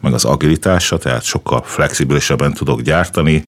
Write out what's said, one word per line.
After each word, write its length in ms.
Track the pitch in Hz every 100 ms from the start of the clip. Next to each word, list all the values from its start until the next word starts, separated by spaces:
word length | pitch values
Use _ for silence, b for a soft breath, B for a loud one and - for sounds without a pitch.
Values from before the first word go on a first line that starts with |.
meg 120 | 67
az 120 | 64
agilitása, 720 | 60 73 76 80 95 90 - -
tehát 260 | 127 120
sokkal 400 | - - - -
flexibilisebben 880 | - - 71 - 69 71 - 71 71
tudok 280 | 71 - -
gyártani. 600 | - 80 87 87 78 78